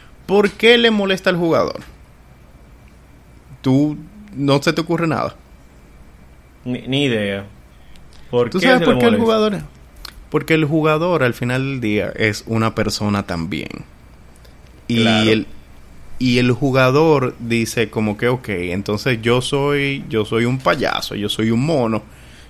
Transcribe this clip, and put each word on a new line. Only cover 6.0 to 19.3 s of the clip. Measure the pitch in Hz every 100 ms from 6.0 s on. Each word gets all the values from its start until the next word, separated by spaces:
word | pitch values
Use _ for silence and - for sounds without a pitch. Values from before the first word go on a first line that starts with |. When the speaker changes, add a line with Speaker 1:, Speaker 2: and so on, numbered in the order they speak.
| - - - - - -
Speaker 2:
Ni, | 127 123 123
ni | 135
idea. | 139 110 101 98 101 - - - - - - - -
¿Por | 120 117
Speaker 1:
¿Tú | 185
Speaker 2:
qué | 254
Speaker 1:
sabes | 254
Speaker 2:
se |
Speaker 1:
por | 170
Speaker 2:
le | 247
Speaker 1:
qué | 240
el |
Speaker 2:
molesta? | 214
Speaker 1:
jugador? | 226 220 214 180 147 - - - - - -
Porque | 151 -
el | 160
jugador | 147 160 156 156 175 160
al | 123
final | - 123 131
del | 135 135
día | 110 104 - -
es | 107 104 -
una | 113 113
persona | 113 104 - 104 101
también. | 101 87 82 76 - - - - - - - - - - - - -
Y | 117
Speaker 2:
Claro. | 113 110 110
Speaker 1:
el, | 110 - - - - - - - -
y | 127 123
el | 123
jugador | 120 143 131 127 135 160 143 123 -
dice | 117 117 113 - 110
como | 113 107 101
que, | 120
"Ok, | 123 -
entonces | 92 90 92 98 104 135 117
yo | 117